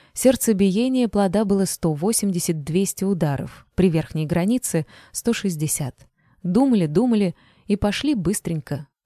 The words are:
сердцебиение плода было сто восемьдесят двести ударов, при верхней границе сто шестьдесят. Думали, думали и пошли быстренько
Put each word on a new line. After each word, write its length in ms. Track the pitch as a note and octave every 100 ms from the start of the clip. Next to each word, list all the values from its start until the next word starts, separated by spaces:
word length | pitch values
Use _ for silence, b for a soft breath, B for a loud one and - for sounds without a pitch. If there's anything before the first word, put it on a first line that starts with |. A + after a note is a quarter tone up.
| b
сердцебиение 960 | - B3 B3 - G3 G3 F#3+ B3+ B3+ A#3
плода 380 | G3+ G3 G3+ G3+
было 180 | G3
сто 300 | F#3 - E3+
восемьдесят 680 | D3 F#3+ A3+ G3+ F3 - D#3+
двести 400 | C#3+ E3+ G3 -
ударов, 640 | G3 F#3 D#3 C3 - - -
при 140 | - F#3
верхней 380 | D#3+ - D#3 D3+
границе 580 | E3+ F#3+ B3+ - E3 - B B
сто 220 | - A#3
шестьдесят. 720 | A#3 G3 D#3 D3+ - C3+ - - _ _ _
Думали, 400 | F3+ F#3+ C4+ A3
думали 500 | D#3+ D#3+ B3+ A3 F#3+ b b b -
и 80 |
пошли 400 | G3+ G#3 - C#4+
быстренько 720 | B3+ E3 G#3+ - D#3+ - C#3+ D3 _